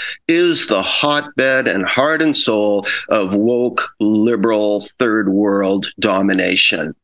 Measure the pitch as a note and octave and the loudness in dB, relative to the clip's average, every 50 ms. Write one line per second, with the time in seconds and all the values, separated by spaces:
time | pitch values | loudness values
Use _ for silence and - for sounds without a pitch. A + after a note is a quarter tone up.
0 | - - - - _ - E3 E3+ F3 F3 D#3 - - - G#2+ F#2+ F#2 - - - | -10 -10 -12 -8 _ 0 2 2 2 2 0 -2 -2 0 0 0 0 -2 -2 -2
1 | D3 D3 D3 D3 C#3+ - - B2+ C3 C3+ C3 C3 B2 G2+ F2 G2 F#2 - - B2+ | 0 0 0 0 -2 -4 -2 0 0 2 2 2 0 0 0 -2 -2 -2 0 0
2 | C#3 D#3 D#3+ D#3 D#3+ D3+ C3+ - - A#2+ A2 G#2 G#2 G#2 G2+ G2+ G2 - - - | 0 0 2 0 0 0 0 0 0 0 0 0 2 2 0 0 -2 -4 -6 -6
3 | - - - G#2+ F#2+ F#2 G2+ G2+ G#2+ A#2+ B2 A#2+ B2 A#2+ - - - - - - | -2 0 0 0 0 0 0 0 2 2 2 2 0 0 -2 -4 -6 -6 -6 -2
4 | G#2+ G#2+ G#2+ G#2+ G#2+ A#2+ A#2 G2 G2+ A2+ A2 G#2 G#2 G#2 G#2 G2+ G2+ - _ - | 0 2 2 2 2 2 0 0 0 0 0 0 0 0 -2 -2 -4 -8 _ -2
5 | B2+ A2+ G#2+ A2 G2+ G2 F#2+ G2+ G#2 G2+ G2 G2+ G2 F#2+ G2 G2 - - - - | 0 0 0 0 0 0 0 2 2 2 2 0 0 0 0 -2 -4 -6 -6 -2
6 | - G#2 F#2 G2 G2 G2 F#2+ F#2 F#2 F2+ F2+ - - - G2+ E2 D2+ D#2 - _ | -2 0 0 2 2 2 2 2 0 0 0 0 0 0 0 -2 -4 -6 -10 _